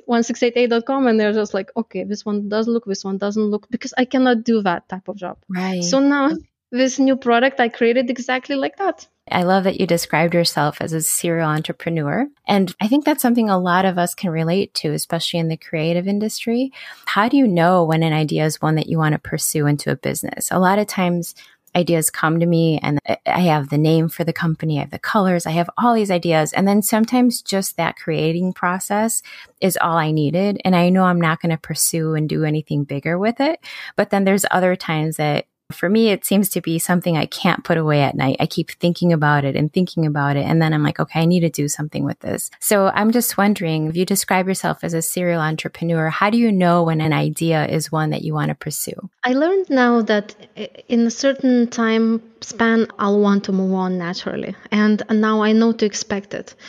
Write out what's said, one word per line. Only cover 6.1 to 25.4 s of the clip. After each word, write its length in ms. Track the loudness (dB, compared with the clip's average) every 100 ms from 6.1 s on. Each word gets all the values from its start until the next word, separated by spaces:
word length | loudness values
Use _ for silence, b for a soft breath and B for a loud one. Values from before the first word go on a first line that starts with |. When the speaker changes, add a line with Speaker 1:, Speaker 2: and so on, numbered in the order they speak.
| 2 0 -2 -8 _ _
Speaker 1:
this 280 | 0 0 2
new 160 | 2 2
product 440 | 2 2 2 2
I 100 | -2
created 400 | 2 2 2 0
exactly 460 | -4 -4 -6 -4 -4
like 220 | -4 -2
that. 300 | -4 -4 -10 _ -6
Speaker 2:
I 100 | -2
love 220 | 2 2
that 160 | 2 0
you 80 | 0
described 480 | 0 0 0 2 2
yourself 460 | 0 0 -2 -2
as 120 | -6
a 80 | -4
serial 480 | -4 -2 -2 0 0
entrepreneur. 800 | -2 -4 -8 -4 -4 -2 -2 -4 -6 -2
And 280 | 0 0 -2
I 80 | 0
think 180 | 0 0
that's 180 | 0
something 260 | 2 2 2
a 80 | 0
lot 280 | 2 2 2
of 120 | 0
us 160 | -2
can 160 | -2 -4
relate 460 | -2 0 0 -2 -4
to, 180 | -4
especially 460 | -4 -4 -4 -4 -2
in 80 | -2
the 100 | -4
creative 500 | -6 -4 -2 0 -2
industry. 640 | -2 -4 -4 -2 -2 -2 B B B -4
How 200 | 0 2
do 100 | 4
you 100 | 4
know 360 | 4 4 4
when 200 | 4 2
an 100 | 2
idea 320 | 2 0 0 -2
is 160 | 0
one 140 | 0 0
that 100 | 0
you 140 | 0
want 140 | 0
to 60 | 0
pursue 460 | -4 -6 -4 0 0
into 240 | 0 -2
a 60 | -4
business? 560 | -4 -6 -8 -8 -4
A 80 | 0
lot 180 | 2 2
of 80 | 0
times 480 | -2 -2 -2 -4 B B B _ -2
ideas 340 | 2 0 0
come 300 | -2 0 2
to 60 | 2
me 340 | 4 2 2
and 180 | 0 -2 -2
I, 100 | -4 -2
I 140 | 2
have 280 | 2 2 0
the 80 | 0
name 320 | 2 2 2
for 140 | -2
the 100 | -4
company, 440 | -2 -2 -2 -2 -2
I 40 |
have 100 | -4
the 80 | -8
colors, 460 | -4 0 2 2